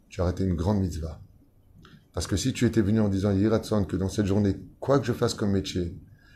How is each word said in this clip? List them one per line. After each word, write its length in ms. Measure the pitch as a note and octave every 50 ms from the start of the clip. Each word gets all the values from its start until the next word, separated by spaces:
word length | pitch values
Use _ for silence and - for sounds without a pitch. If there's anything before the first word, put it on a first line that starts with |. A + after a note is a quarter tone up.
| _ _
tu 120 | - -
as 40 | F2+
raté 200 | F2+ F2+ F2+ F#2+
une 100 | F#2+ F2+
grande 260 | D2+ E2 F#2 G#2+ G2+
mitzvah. 400 | F#2+ F2+ D2+ D#2 D#2 D#2+ D#2 - - - - - - _ _ _ _ _ - - - - - - - _ -
Parce 140 | - F2
que 100 | - -
si 160 | F#2 - B2+ C#3
tu 140 | - -
étais 160 | A#2 - A2+ G#2+
venu 180 | F#2+ G#2+ A2
en 80 | G#2+ G#2
disant, 240 | G2 G2 F#2+ G#2 G2+
Yirat 300 | F#2+ G2 A2 A2 A2 A2
Son, 220 | - A2 G#2+ G2
que 120 | E2+ -
dans 140 | F2+ F#2 F#2+
cette 160 | - - G2+
journée, 280 | F#2 G2 G#2 G#2 G2+ F#2+ - - - - -
quoi 220 | - - C3+ C#3+
que 60 | A2
je 80 | A#2 A#2
fasse 180 | - A#2+ A#2+ -
comme 200 | - A2+ G2+ G2
métier, 460 | F#2+ F#2+ - - F#2+ F2 E2+ E2+ - - - - - - - -